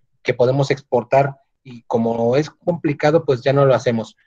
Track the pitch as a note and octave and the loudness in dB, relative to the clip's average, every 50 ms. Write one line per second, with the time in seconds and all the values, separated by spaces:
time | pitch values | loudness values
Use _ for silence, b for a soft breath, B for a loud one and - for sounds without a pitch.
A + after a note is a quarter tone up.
0 | _ _ _ _ - - B2 A#2+ B2 B2 C3 C#3 C#3 - C#3+ C#3 - _ - A#2+ | _ _ _ _ -6 -4 0 2 2 2 2 0 0 0 -2 -4 -2 _ -2 -2
1 | A2+ - - C3+ C#3 C3+ C#3 - _ _ _ _ _ C#3 A#2+ A#2 - - B2 A#2 | 0 2 2 2 2 0 -4 -10 _ _ _ _ _ -20 -20 -20 -8 -4 -4 -2
2 | A2+ A#2 A#2 A#2 A#2 A#2 B2+ C#3+ D#3+ D#3 - _ _ F3 F3 E3 - D#3 C#3 - | -2 -2 -2 -2 0 0 0 0 -2 -4 -8 _ _ -6 -4 -2 -4 -4 -4 -2
3 | - D3+ D3+ E3 D#3+ - C3+ A#2 - C#3 C3+ C#3+ C#3 C3+ B2+ A2+ - B2+ A#2 A2+ | 0 2 2 2 2 0 -2 0 0 0 2 4 4 4 2 2 0 -2 -2 -2
4 | A2 - - _ _ | -6 -8 -14 _ _